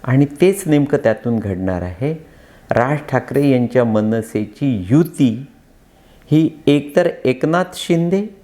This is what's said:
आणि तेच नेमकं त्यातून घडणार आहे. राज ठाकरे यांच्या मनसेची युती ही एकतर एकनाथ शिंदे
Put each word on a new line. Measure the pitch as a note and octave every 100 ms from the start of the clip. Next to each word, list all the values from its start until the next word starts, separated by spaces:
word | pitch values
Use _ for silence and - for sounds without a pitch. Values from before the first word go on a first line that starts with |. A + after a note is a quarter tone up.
आणि | - C3 C#3+ -
तेच | F3+ G3 D#3+
नेमकं | D3 C#3 C#3
त्यातून | A2 G#2+ A#2+ A2+
घडणार | G2+ F#2 F#2 F2+
आहे. | F2+ F2 C#3 D#3+ - - - - -
राज | A2 B2+ D3 D3
ठाकरे | B2+ - C3+ C#3+
यांच्या | B2+ A#2 B2+
मनसेची | A#2+ A2 G#2+ A2+ G#2+ G#2+ G#2 - C#3+ A2 F2+
युती | C#3 E3 - C3 A2 C#3+ _ _ _ _ _ _ _ -
ही | D3+ D#3+ D#3+ -
एकतर | C#3+ C#3+ - - -
एकनाथ | B2+ C3 D3+ E3+ F3+
शिंदे | - - E3+ E3+ F#3+ G#3+ -